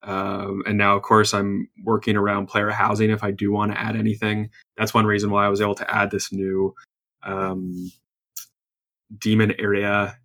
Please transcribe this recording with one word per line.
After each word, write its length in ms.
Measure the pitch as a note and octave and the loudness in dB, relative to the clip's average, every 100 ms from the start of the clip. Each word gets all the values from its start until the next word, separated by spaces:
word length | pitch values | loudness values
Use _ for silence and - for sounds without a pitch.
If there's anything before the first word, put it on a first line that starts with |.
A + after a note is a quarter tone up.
Um, 600 | G#2 F#2+ G2 G2 G2 G2 G2 | -6 -6 -4 -4 -6 -6 -2
and 120 | G#2 | 2
now, 180 | G2+ G2+ | 4 2
of 60 | |
course, 320 | - A2 G#2+ | 4 4 6
I'm 340 | G#2 G2+ G2 - _ | 2 0 -2 -6 _
working 320 | G2 G#2+ A2 G#2 | -2 0 2 2
around 300 | G2+ G2+ F#2+ | 2 0 0
player 240 | G#2+ G#2 | 0 0
housing 400 | G#2+ G#2 G#2 G#2+ | 2 2 4 2
if 140 | G#2+ | 2
I 80 | G#2 | -2
do 180 | F#2+ G2+ | -2 0
wanna 240 | G#2 G#2 | 0 0
add 220 | G#2 A2 A2 | -2 -4 -2
anything. 540 | A2 G#2 G#2+ G#2+ A2 - _ - | -2 0 -2 -2 -4 -10 _ -4
That's 180 | A2 | 0
one 120 | A#2 G#2+ | 2 4
reason 240 | G#2 G#2 | 2 2
why 140 | G2+ | 2
I 40 | G2+ | 2
was 120 | G2 | 2
able 140 | G#2 | 0
to 180 | G2+ - | 0 -4
add 200 | - G2+ | -2 0
this 200 | G2+ - | -2 -6
new, 420 | G2 F#2+ F#2+ F#2+ - - _ _ _ | -4 -2 0 -2 -4 -20 _ _ _
um, 680 | F#2+ G2 F#2+ F#2 F#2 F2+ F2+ - _ _ _ - - _ _ _ _ _ _ G#2 | -10 -4 -4 -4 -6 -8 -12 -16 _ _ _ -18 -18 _ _ _ _ _ _ -8
demon 340 | A2 G#2+ G#2+ - | 0 4 4 2
area 580 | G#2 G2+ G2+ G2+ G2+ - | 0 0 0 0 -2 -6